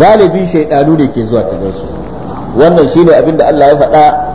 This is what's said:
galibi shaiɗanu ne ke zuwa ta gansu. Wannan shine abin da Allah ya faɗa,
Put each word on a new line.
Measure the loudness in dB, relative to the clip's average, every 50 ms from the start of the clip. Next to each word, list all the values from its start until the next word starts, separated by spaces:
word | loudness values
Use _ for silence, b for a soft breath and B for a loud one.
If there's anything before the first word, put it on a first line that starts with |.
galibi | 4 4 4 4 2 2 0 -2 -4
shaiɗanu | -2 -2 -2 -2 0 -2 0 0 2 2
ne | 0 0 -2
ke | -2 -4 -4
zuwa | -2 -2 -2 -2
ta | -4 -6 -6
gansu. | -6 -8 -8 -8 -12 -12 -12 -12 -12 -12 -14 -14 -12 -12 -12 -12 -10 -4 0
Wannan | 2 2 2 4 2 2 2
shine | 2 2 2 2 0
abin | 0 -2 0 0
da | 0 0 0 2
Allah | 2 2
ya | 2 2
faɗa, | 2 2 2 2 4 4 2 2 0 -4 -8